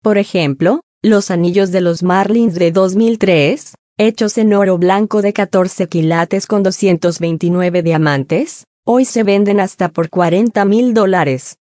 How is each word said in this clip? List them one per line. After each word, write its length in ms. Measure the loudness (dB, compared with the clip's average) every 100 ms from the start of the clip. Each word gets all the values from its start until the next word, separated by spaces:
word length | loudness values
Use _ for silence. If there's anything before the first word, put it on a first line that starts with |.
Por 140 | 2 0
ejemplo, 640 | 0 -2 -2 0 0 0 _ _
los 280 | 0 2 0
anillos 400 | -2 0 0 0
de 120 | 0
los 200 | -2 -2
Marlins 520 | 0 0 2 2 0
de 180 | 0 0
dos 240 | 2 0 2
mil 220 | 0 0
tres, 560 | 2 2 2 -2 -8 -20 _ -2
hechos 400 | -2 0 -4 0
en 160 | 2
oro 240 | 2 2 2
blanco 420 | 2 0 0 0
de 140 | -2
catorce 520 | -2 -2 0 -2 -4 -4
quilates 600 | -2 0 0 -2 -4 -2
con 160 | 0
doscientos 560 | 0 0 0 2 0 -2
veintinueve 640 | -4 -2 -2 0 0 0
diamantes, 840 | 0 0 2 0 -2 -2 -4 -10 -18 _ -2
hoy 180 | 0
se 180 | 0 0
venden 380 | 0 2 2 0
hasta 300 | -2 -4 -4
por 180 | -2 -4
cuarenta 560 | -2 0 2 0 0
mil 300 | 0 2 2
dólares. 640 | 2 2 0 0 -4 -8 -20